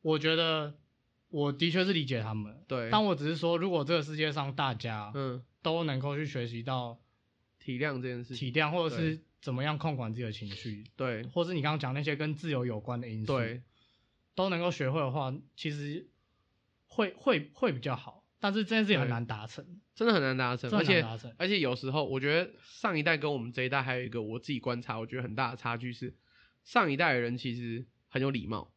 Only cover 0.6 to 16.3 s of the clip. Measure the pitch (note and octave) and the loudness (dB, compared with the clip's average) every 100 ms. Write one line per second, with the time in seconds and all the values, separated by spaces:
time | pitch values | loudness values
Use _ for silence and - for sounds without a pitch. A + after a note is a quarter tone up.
0.6 | D3 D3 _ _ _ _ _ D3+ C#3+ C#3 | -2 -8 _ _ _ _ _ -2 0 2
1.6 | E3+ E3+ F#3 F3 C3+ B2+ A2 A2 G#2 A#2+ | 2 4 4 2 0 -2 -2 -4 -6 -12
2.6 | - B2+ A#2 G#3+ G#3+ D#3+ D3 D#3+ E3+ E3+ | -6 -4 2 4 4 2 0 0 2 2
3.6 | F#3+ F3 C#3+ E3+ D3 D3+ D#3 D3 C#3 C3+ | 2 0 2 0 0 -2 0 0 -2 0
4.6 | C#3 A2+ A#2+ A2 G#2 B2+ C3+ B2 B2 _ | 0 0 -4 -4 -6 -4 -4 -4 -10 _
5.6 | E3 E3 D#3+ C3 C#3 C#3+ D3+ C3+ A#2+ A#2 | -2 0 0 0 -2 -2 -4 -4 -4 -6
6.6 | A#2+ C3 A#2+ A#2 _ _ _ _ _ _ | -4 -4 -4 -10 _ _ _ _ _ _
7.6 | - B2 D3 C3+ B2+ B2 A#2+ B2 C3+ C3+ | -8 -4 -2 -2 -4 -6 -8 -6 -2 2
8.6 | D3+ E3+ D#3+ B2 D#3+ C3+ - _ - B2+ | 2 2 0 2 0 -2 -8 _ -4 -2
9.6 | C#3+ D3+ D#3+ C#3 A2+ A2+ A#2 G#2+ G#2+ G2 | 0 0 -2 -2 -4 -4 -6 -6 -10 -8
10.6 | A#2+ G#2 A2 - C3 A2 B2 F3 E3+ F3 | -8 -10 -12 -6 -4 -2 -4 -2 0 0
11.6 | C#3+ D#3 C3 C3+ D3 D3 D#3 D3+ E3+ C3+ | 0 0 -2 -2 -2 -2 -2 -2 -2 0
12.6 | B2 G#2+ G#2 A#2+ A#2+ A2 G#2+ C3+ A2+ B2 | 0 -4 -4 -6 -4 -4 0 0 0 -4
13.6 | - _ _ _ _ _ _ - F#3+ E3+ | -12 _ _ _ _ _ _ -2 0 2
14.6 | F3 - C3+ D#3 C#3 C#3 C3 C#3 - - | 0 2 0 2 2 0 -2 -4 -10 -8
15.6 | D#3+ D3 C#3+ D#3 - _ _ | -6 -4 -6 -8 -10 _ _